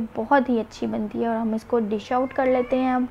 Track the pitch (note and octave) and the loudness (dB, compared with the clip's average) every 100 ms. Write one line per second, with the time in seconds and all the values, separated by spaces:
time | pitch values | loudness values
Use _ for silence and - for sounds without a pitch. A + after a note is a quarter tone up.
0 | A3+ - A3 C#4+ C4 A#3 A3 - A3+ A3 | 0 -4 2 4 4 0 -2 -6 -4 -2
1 | G#3+ A#3 A#3 A3+ A3+ A3 - A#3+ G#3 G#3+ | -4 -2 -2 -2 -2 -4 -2 -2 0 -4
2 | - B3+ C4 - C4 B3+ B3 B3+ B3+ B3+ | -2 -2 0 0 2 2 2 2 2 0
3 | B3+ | -2